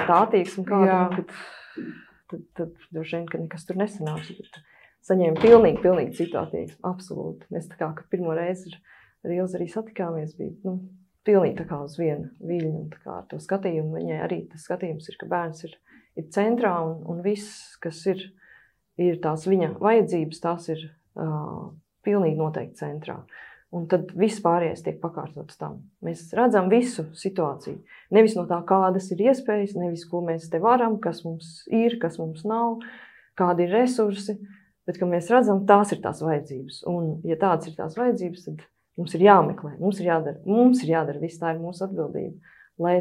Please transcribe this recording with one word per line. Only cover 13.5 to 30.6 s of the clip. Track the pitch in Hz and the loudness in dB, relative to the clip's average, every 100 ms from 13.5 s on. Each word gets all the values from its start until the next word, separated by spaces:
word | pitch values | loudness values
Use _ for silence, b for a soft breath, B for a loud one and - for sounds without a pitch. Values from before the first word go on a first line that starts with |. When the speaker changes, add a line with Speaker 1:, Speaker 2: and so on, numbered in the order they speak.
| 196 196 160 156 | -4 -2 -2 -4
Speaker 1:
viņai | 160 170 160 | -4 -6 -4
arī | 170 175 170 | -4 -6 -8
tas | 160 | -18
skatījums | - 180 180 156 160 | -8 -6 -6 -8 -12
ir, | - | -14
ka | 170 | -6
bērns | 175 170 156 | -4 -4 -8
ir, | 165 - b b b - | -16 -18 b b b -14
ir | 156 | -6
centrā, | - 208 240 220 175 | 0 2 2 2 0
un, | 160 160 160 | -2 -6 -8
un | 170 | -4
viss, | 185 208 208 - - - | -2 -4 -6 -18 -20 -12
kas | 170 156 - | -12 -6 -4
ir, | 190 - b b b b b _ - | -4 -8 b b b b b _ -2
ir | 175 160 | 0 0
tās | 160 156 180 | -2 -2 2
viņa | 190 160 - | 2 2 0
vajadzības, | 202 226 180 175 151 - | 4 4 4 0 -2 -4
tās | 170 170 170 | -4 -4 -6
ir, | 160 156 _ _ - | -8 -10 _ _ -8
ā, | 160 151 147 - - 156 _ _ | -6 -6 -8 -12 -14 -18 _ _
pilnīgi | - 202 170 151 | -2 2 2 0
noteikti | 156 156 - - | -2 -4 -10 -10
centrā. | 147 151 156 - - B B B B | -10 -10 -12 -14 -14 B B B B
Un | 175 165 | -10 0
tad | 180 160 | 0 0
viss | - 214 - | 0 0 2
pārējais | 170 175 165 160 | 2 2 0 -4
tiek | - 156 | -8 -6
pakārtots | 170 165 143 143 - - | -8 -8 -12 -14 -18 -14
tam. | 151 139 - _ | -14 -14 -20 _
Mēs | 165 165 - | -10 -10 -8
redzam | - 247 208 185 | 0 4 4 4
visu | 226 247 - 156 | 4 2 -4 -10
situāciju. | - 190 190 151 139 - 147 B B B | -6 -6 -2 -2 -4 -10 -14 B B B
Nevis | 196 220 220 | 6 6 4
no | 175 | -2
tā, | 175 | -4
kādas | 170 190 185 185 185 | 2 4 4 2 -2
ir | 175 | 0
iespējas, | 226 254 254 208 202 196 | 2 2 0 -2 -2 -4
nevis | 175 170 - | -4 -6 -6
ko | 175 | -6
mēs | 175 165 165 | -4 -6 -4
te | |
varam, | 165 | 0